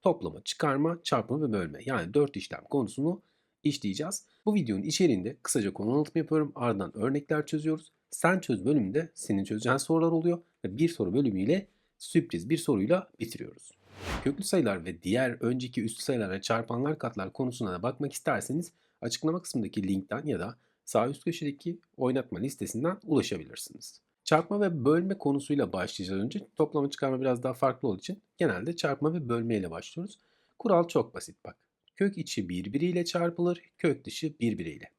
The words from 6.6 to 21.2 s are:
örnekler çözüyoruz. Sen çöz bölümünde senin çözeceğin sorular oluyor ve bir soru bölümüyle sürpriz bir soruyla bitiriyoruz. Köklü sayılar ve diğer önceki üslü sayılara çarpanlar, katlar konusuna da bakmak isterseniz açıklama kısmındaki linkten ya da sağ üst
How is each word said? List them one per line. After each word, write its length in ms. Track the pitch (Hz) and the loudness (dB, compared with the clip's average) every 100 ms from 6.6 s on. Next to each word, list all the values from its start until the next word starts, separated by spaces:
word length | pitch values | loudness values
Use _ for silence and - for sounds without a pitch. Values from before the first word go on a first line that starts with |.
| 120 101 90 107 | 0 0 -2 -2
örnekler 480 | 117 143 143 151 151 | 0 0 0 -2 0
çözüyoruz. 460 | 156 151 156 - _ _ | -2 0 -2 -6 _ _
Sen 300 | - 165 185 | 2 4 4
çöz 260 | - 113 98 | 0 0 4
bölümünde 440 | 151 95 127 165 | 2 2 0 -4
senin 300 | - - 101 | -10 -2 0
çözeceğin 340 | 98 107 117 135 | 0 -2 2 0
sorular 340 | - 160 165 | 2 4 4
oluyor 300 | 165 170 170 - _ 101 | 4 2 0 -4 _ -8
ve 120 | 104 | 2
bir 120 | 165 | 0
soru 240 | 170 95 | 2 0
bölümüyle 540 | 113 135 95 101 185 196 _ _ _ | 2 2 2 2 2 0 _ _ _
sürpriz 520 | - 165 - 87 95 | 0 0 2 -6 -2
bir 80 | 160 | -2
soruyla 540 | - 110 104 180 - _ | 2 2 4 2 0 _
bitiriyoruz. 520 | 117 - - - - _ _ - - - | -8 -8 -14 -14 -20 _ _ -12 -6 -2
Köklü 200 | 131 143 | -2 -2
sayılar 420 | 196 190 120 98 82 | 0 2 2 0 -4
ve 180 | 82 | -6
diğer 280 | 87 117 131 | 0 2 2
önceki 520 | 120 117 127 123 123 | 0 -2 0 -2 -4
üslü 180 | 113 - | -4 -4
sayılara 380 | - 127 101 98 | -2 -2 -2 -4
çarpanlar, 580 | - 113 113 120 143 151 | 0 -2 0 -2 -2 -2
katlar 340 | 123 170 180 | -4 -4 -6
konusuna 380 | - 127 123 107 | -2 -4 -2 -4
da 120 | 90 | -2
bakmak 300 | 113 131 143 | -4 -4 -6
isterseniz 580 | - - 147 117 143 180 _ _ _ | -2 -2 -2 0 -4 -4 _ _ _
açıklama 400 | 120 - 156 175 | -6 -2 -2 -2
kısmındaki 460 | 170 131 101 - 95 | -4 -4 -2 -2 0
linkten 380 | 98 95 110 151 | 0 -2 -6 -2
ya 140 | 117 | -4
da 180 | 95 - _ _ - | -4 -10 _ _ 0
sağ 240 | - 123 | 2 2
üst 140 | 139 | 0